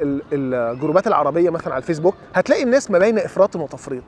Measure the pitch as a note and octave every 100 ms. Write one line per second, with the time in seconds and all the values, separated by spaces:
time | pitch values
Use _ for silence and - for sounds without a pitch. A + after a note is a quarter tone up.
0 | C#3+ C#3 - C#3+ C3 B2+ A#2 B2 D#3 E3+
1 | G#3 D#3+ C#3+ D#3+ F3 D#3+ E3 C3+ D3+ D#3
2 | F3 - - F#3 F#3+ D#4 B3+ C4+ - F3+
3 | G#3 A3 C#3+ - G3 F3 D3 C#3+ - B2+